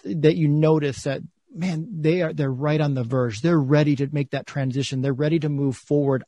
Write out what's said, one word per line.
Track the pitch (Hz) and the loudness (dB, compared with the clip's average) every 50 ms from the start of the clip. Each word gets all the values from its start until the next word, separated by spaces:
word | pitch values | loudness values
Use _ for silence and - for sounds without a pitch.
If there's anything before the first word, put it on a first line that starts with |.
| - | -6
that | 190 190 156 147 156 180 | -6 -2 2 2 2 4
you | 175 156 | 4 2
notice | 143 147 151 156 156 160 156 147 139 127 - | 2 2 4 4 4 4 2 2 -2 -4 -4
that, | - 143 131 - - - _ _ _ _ | -6 -6 -6 -6 -8 -14 _ _ _ _
man, | 262 165 180 185 160 156 165 247 | -10 -6 -6 -4 -4 -6 -8 -8
they | 196 156 151 156 170 185 | -8 -2 0 0 2 2
are, | 165 160 | 0 -2
they're | 165 151 143 135 | -2 -2 -2 -2
right | 127 127 147 151 156 156 | -2 -2 0 0 0 2
on | 151 143 135 | 0 0 0
the | 127 | -2
verge. | 117 113 131 131 123 117 104 107 | -2 -2 0 0 0 -2 -2 -2
They're | 160 170 175 151 | 0 2 4 2
ready | 135 131 147 151 151 147 143 | 4 4 4 4 4 2 2
to | 139 143 143 | 0 -2 -2
make | 147 143 139 - | -2 -4 -4 -4
that | 143 135 - | -6 -8 -8
transition. | - - 143 131 131 123 139 127 - 139 131 | -8 -6 -4 -4 -2 -2 -4 -4 -4 -4 -2
They're | 131 139 | -2 -2
ready | 127 127 151 151 165 160 | 0 0 0 0 0 0
to | 151 151 | 0 -2
move | 143 139 143 135 120 | -2 0 -2 -2 -4
forward | - - - 147 147 139 139 135 120 - | -6 -4 0 0 2 2 2 0 0 -2